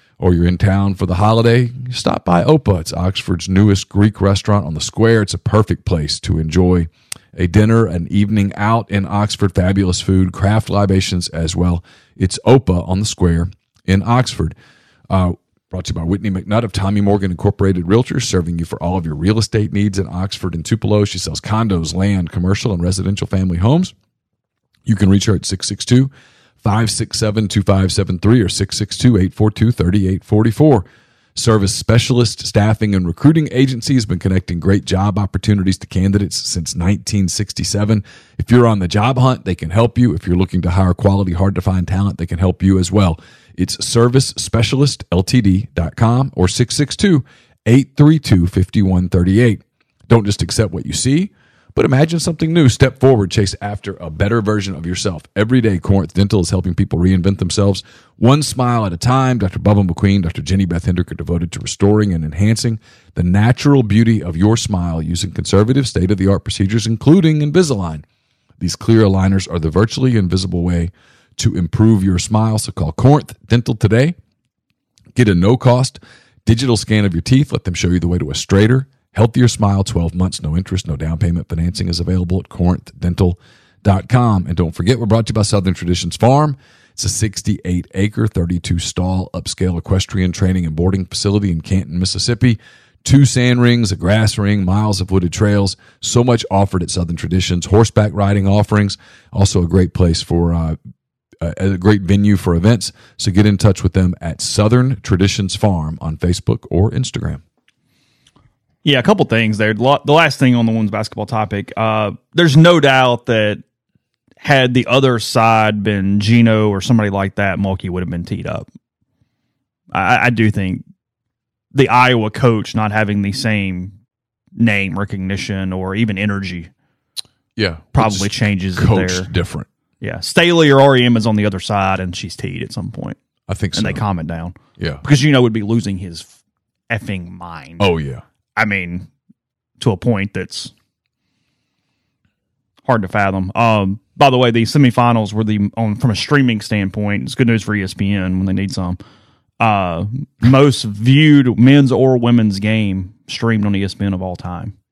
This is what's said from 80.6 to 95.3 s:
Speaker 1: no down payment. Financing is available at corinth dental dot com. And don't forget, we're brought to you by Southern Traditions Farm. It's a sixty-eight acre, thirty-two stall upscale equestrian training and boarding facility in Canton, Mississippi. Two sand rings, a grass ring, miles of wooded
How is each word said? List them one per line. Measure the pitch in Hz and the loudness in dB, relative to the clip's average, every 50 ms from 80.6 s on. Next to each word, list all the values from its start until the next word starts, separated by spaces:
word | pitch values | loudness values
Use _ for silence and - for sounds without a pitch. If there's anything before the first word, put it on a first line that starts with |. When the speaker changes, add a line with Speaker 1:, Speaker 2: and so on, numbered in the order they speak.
| 92 - 95 95 - | -4 -4 -4 -6 -4
Speaker 1:
no | 80 76 69 | -6 -8 -6
down | 78 78 82 78 | -6 -6 -4 -2
payment. | 98 87 85 85 - - | -2 -2 -2 -2 -4 -6
Financing | 85 82 82 87 92 - 95 90 | -4 -4 -2 -2 -2 -4 -4 -4
is | 85 85 | -4 -4
available | 87 87 92 92 90 85 90 95 | -2 -2 -2 -2 -2 -2 -4 -4
at | - - | -6 -6
corinth | - - 87 87 90 - - - - - | -6 -2 0 0 0 -2 -4 -12 -12 -6
dental | - 87 87 - 98 87 87 - _ _ _ _ _ _ _ _ - | -6 -4 0 0 0 0 0 -4 _ _ _ _ _ _ _ _ 0
dot | 101 95 98 95 - | 0 0 0 0 0
com. | 123 123 123 117 107 95 90 - | 0 2 2 2 2 0 -2 -2
And | 87 82 | -4 -4
don't | 87 80 80 | -4 -4 -4
forget, | - 87 95 131 117 | -2 0 0 0 0
we're | 117 | 0
brought | 104 110 113 113 - | 0 2 2 0 0
to | |
you | 107 | -2
by | 110 104 | -2 0
Southern | - - 101 90 95 87 | 0 0 0 0 0 -2
Traditions | - - 87 87 85 - 85 - - | -2 -2 -4 -4 -2 -4 -6 -4 0
Farm. | 113 117 135 143 151 151 139 - _ _ _ _ _ _ | 2 4 4 4 2 0 -2 -6 _ _ _ _ _ _
It's | _ - - | _ -8 -6
a | 101 | -6
sixty-eight | - - - 110 - - - - 104 - - 90 90 90 - - - | -4 -4 -4 -4 -4 -6 -4 -4 -4 -4 -4 -4 -4 -4 -4 -6 -4
acre, | - 101 107 - 110 113 107 | -2 -2 -2 0 -2 -2 -2
thirty-two | - 92 85 85 90 85 - - 87 87 | -2 -2 -2 -2 -2 -4 -2 -2 -4 -4
stall | - - - - 90 92 92 92 90 - - | -4 -4 -4 -4 -4 -2 -2 -4 -4 -6 -8
upscale | 90 92 - - - 95 92 87 85 | -10 -10 -10 -6 -4 -2 -2 -2 -4
equestrian | - - 95 92 - - - 98 92 90 85 | -4 -2 -2 -2 -2 -2 -2 -2 -2 -2 -2
training | - 101 92 92 92 87 | 0 0 0 0 0 -2
and | 80 78 | -4 -2
boarding | 78 87 92 95 95 92 | -2 0 0 0 -2 -4
facility | - - - - 101 101 104 101 95 | -6 -8 -4 -2 -2 0 0 0 -2
in | 85 80 | -2 -4
Canton, | - - 95 95 90 - 76 87 | -4 -2 -2 -2 -2 -4 -4 -4
Mississippi. | 92 92 - 95 - - 120 - - 127 113 - _ _ - _ _ _ _ _ - | -4 -4 -4 -4 -4 -4 -2 0 2 2 2 0 _ _ -20 _ _ _ _ _ 0
Two | - - 139 139 | 2 4 4 4
sand | 120 - 127 123 123 123 123 | 4 2 2 2 2 2 4
rings, | 123 120 120 120 117 101 101 | 4 4 4 2 0 -2 -2
a | |
grass | - 82 87 104 110 113 104 - - | -2 0 0 2 2 2 0 0 0
ring, | 101 101 104 104 95 | 0 0 0 0 0
miles | 90 95 104 107 107 104 92 | 0 0 0 0 0 -2 -2
of | 90 85 | -2 -2
wooded | 95 95 87 87 | 0 0 0 0